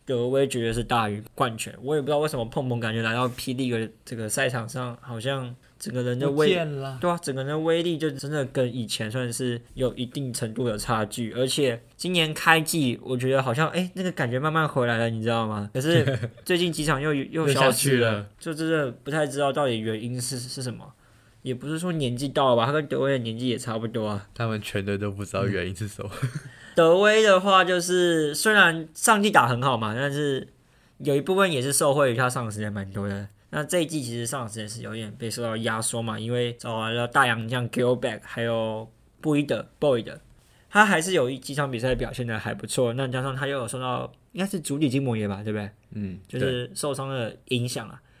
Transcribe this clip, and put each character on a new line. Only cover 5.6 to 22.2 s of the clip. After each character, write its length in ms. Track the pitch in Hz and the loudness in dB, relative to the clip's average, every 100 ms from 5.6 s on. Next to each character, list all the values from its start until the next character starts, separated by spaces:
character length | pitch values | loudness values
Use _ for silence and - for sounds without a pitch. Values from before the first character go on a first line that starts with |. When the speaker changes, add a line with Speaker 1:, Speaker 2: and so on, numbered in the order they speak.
| _ _ | _ _
Speaker 1:
整 160 | - | -8
个 80 | 123 | -4
人 160 | 123 123 | -2 0
的 100 | 139 | 0
威-， 180 | 143 151 | 4 4
Speaker 2:
不 40 | |
见 200 | 180 160 139 | 4 0 -6
了。 220 | 135 131 | -8 -4
Speaker 1:
对 80 | 175 | -2
啊， 100 | 175 | 0
整 120 | 151 | -2
个 80 | 131 | -4
人 80 | 135 | -4
的 80 | 151 | -2
威 220 | 160 165 | 2 2
力 140 | 170 160 | 2 0
就 140 | 156 | -2
真 180 | 135 139 | -4 -4
的 160 | 151 127 | -4 -2
跟 280 | 139 123 | 0 0
以 100 | 123 | -2
前 240 | 107 - 110 | -6 -4 -4
算 240 | 127 123 | -4 -4
是 280 | 117 127 120 117 | -2 -4 -4 -8
有 200 | - 127 | -4 -2
一 100 | - | -2
定 280 | 123 147 135 | -6 -6 -6
程 200 | 117 113 | -4 -6
度 140 | 110 123 | -2 -2
的 100 | 107 | -2
差 280 | - 110 | -2 -2
距。 280 | 107 - 113 | -2 -4 -4
而 140 | 117 131 | -2 -2
且 340 | 127 135 117 - - | 2 0 0 -8 -8
今 160 | 175 | -2
年 220 | 180 160 | 2 0
开 260 | 156 - 165 | 2 6 6
季， 380 | 151 170 131 113 | 4 2 2 0
我 140 | - 127 | -4 -2
觉 140 | 131 | 2
得 80 | 135 | 2
好 140 | 131 | 2
像， 140 | 117 156 | 0 0
诶， 200 | 170 180 | 0 -4
那 80 | 180 | -4
个 80 | 185 | -4
感 180 | - 127 | -2 -2
觉 100 | 127 | 0
慢 140 | 151 | 0
慢 160 | 160 151 | 0 0
回 180 | 139 120 | 2 0
来 120 | 117 | 2
了， 100 | 117 | 0
你 140 | 113 | 0
知 60 | 110 | 0
道 180 | 117 110 | 0 0
吗？ 240 | 104 104 | -4 -4
可 80 | 135 | -2
是 380 | 143 170 139 127 | 2 4 4 0
Speaker 2:
<laughs> 200 | 123 - | -4 -8
Speaker 1:
最 140 | - 180 | -2 0
近 140 | 175 | 2
几 120 | 156 | 0
场 160 | 151 135 | 0 0
又， 140 | 151 | 0
又 320 | 147 135 160 151 | -2 -2 -2 2
消 60 | |
失 40 | 135 | 4
了， 80 | 135 | 4
Speaker 2:
又 40 | |
下 20 | |
去 240 | 123 143 127 | 4 4 4
了。 280 | 117 104 101 - | 4 0 -4 -10
Speaker 1:
就 140 | 165 | -8
真 180 | 156 160 | -4 0
的 200 | 160 139 | 0 0
不 200 | 117 - | -4 -6
太 160 | 156 151 | -2 -2
知 120 | 139 | 0
道 140 | 139 | 0
到 140 | 135 139 | 2 0
底 120 | 113 | 0
原 240 | 110 110 | -2 -4
因 180 | 120 123 | -4 -6
是， 180 | 120 127 | -6 -6
是 240 | 123 - | -8 -8
什 120 | 123 | -8
么。 180 | 110 95 - _ - _ _ | -8 -14 -20 _ -20 _ _
也 120 | - | -8
不 140 | 127 135 | -6 -6
是 100 | 160 | -4
说 140 | 180 | -2
年 240 | 165 131 | -2 -2
纪 120 | 120 | -2